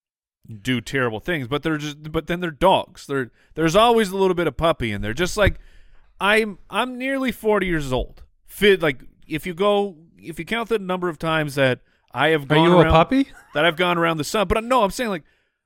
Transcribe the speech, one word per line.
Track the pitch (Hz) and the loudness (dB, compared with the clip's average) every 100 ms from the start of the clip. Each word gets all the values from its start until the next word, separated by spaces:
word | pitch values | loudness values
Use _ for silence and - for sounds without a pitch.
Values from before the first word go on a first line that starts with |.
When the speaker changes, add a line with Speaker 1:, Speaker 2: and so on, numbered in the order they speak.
| _ _ _ _ - 110 | _ _ _ _ -20 -10
Speaker 1:
do | 123 127 | -6 -6
terrible | - 135 123 107 | -4 -4 -4 -4
things, | - 170 117 | -6 -6 -6
but | 147 | -6
they're | 160 156 | -4 -6
just, | 151 147 156 | -6 -12 -10
but | 156 160 | -8 -6
then | 175 | -6
they're | 175 | -6
dogs. | 143 180 143 - - - | 0 2 2 0 -12 -8
They're, | 139 120 _ _ | -6 -6 _ _
there's | - 160 185 | -2 2 4
always | 233 233 202 | 6 4 2
a | 196 | 2
little | 190 | 0
bit | 175 165 | 2 -2
of | 127 | 0
puppy | 165 156 117 | 0 0 -2
in | 101 | -4
there. | 104 | -4
Just | 113 175 214 | -4 -4 0
like | 190 - - - - - - - | 0 0 -8 -20 -20 -20 -20 -4
I'm, | 190 220 220 175 - | 0 2 0 -6 -8
I'm | 196 254 247 | -6 -6 -6
nearly | 262 269 262 | -6 -4 -4
forty | - 220 208 180 | -4 -2 0 0
years | 160 143 | -4 -2
old. | 123 - - - _ | -4 -6 -12 -20 _
Fit, | - - 202 190 | -20 2 4 4
like, | 160 131 - _ - | 2 -4 -10 _ -12
if | 151 180 | -10 -8
you | |
go, | 165 202 202 202 156 165 _ | -2 0 0 -2 -8 -20 _
if | 104 151 | -16 -12
you | |
count | 160 226 226 | -8 -6 -4
the | 226 | -4
number | 185 185 175 | -4 -6 -6
of | 151 | -6
times | 165 160 147 | -4 -2 -2
that | 139 131 123 _ _ _ | 0 0 0 _ _ _
I | 123 151 | -2 2
have | 160 139 | 2 2
Speaker 2:
Are | 151 | 4
Speaker 1:
gone | 170 | 6
Speaker 2:
you | 180 | 6
a | |
Speaker 1:
around, | 160 | 6
Speaker 2:
puppy? | 160 170 262 277 - - | 6 4 2 0 -6 -8
Speaker 1:
that | 147 | 0
I've | 165 156 | 0 2
gone | 180 170 | 0 2
around | 170 165 | 0 -2
the | |
sun, | 139 220 185 | -2 -2 0
but | 220 | -2
no, | 226 254 | 0 2
I'm | 196 | 0
saying, | - 233 | -2 -6
like, | 180 - _ _ _ | -6 -10 _ _ _